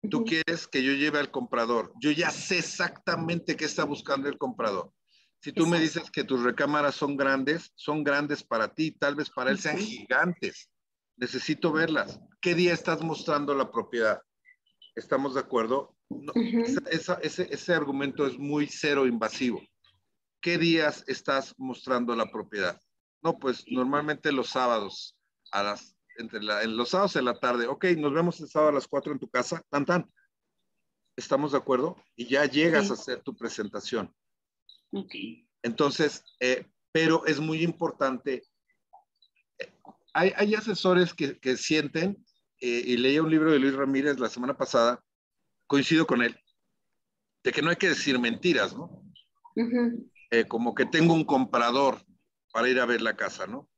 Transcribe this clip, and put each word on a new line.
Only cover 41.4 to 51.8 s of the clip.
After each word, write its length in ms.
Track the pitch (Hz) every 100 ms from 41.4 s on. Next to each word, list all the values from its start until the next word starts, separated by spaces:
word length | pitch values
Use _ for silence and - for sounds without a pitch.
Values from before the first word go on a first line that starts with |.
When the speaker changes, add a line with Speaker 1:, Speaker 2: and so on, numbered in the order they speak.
| 131 123
Speaker 1:
sienten, 680 | - 156 147 160 185 202 _ _ _ _
eh, 220 | 123 120 -
y 120 | 120
leía 240 | 131 143
un 80 | 160
libro 200 | 156 156
de 80 | 151
Luis 140 | 135 135
Ramírez 440 | 135 135 143 135
la 100 | 113
semana 260 | - 127 139
pasada, 480 | 131 127 117 123 _ _ _ _ _ _ _
coincido 380 | 139 131 160 156
con 140 | 123
él, 180 | 120 - _ _ _ _ _ _ _ _ _ _
de 80 | -
que 100 | 123
no 80 | 151
hay 40 | 170
que 140 | 190
decir 280 | 139 - 127
mentiras, 540 | 120 110 180 135 98 -
¿no? 280 | - - - - _ _ - -
Speaker 2:
Ujú. 540 | 240 240 240 233 - _ -
Speaker 1:
Eh, 140 | 117 110
como 280 | 117 120 113
que 100 | 123
tengo 280 | 165 165
un 100 | 165 151
comprador 760 | 139 123 123 117 127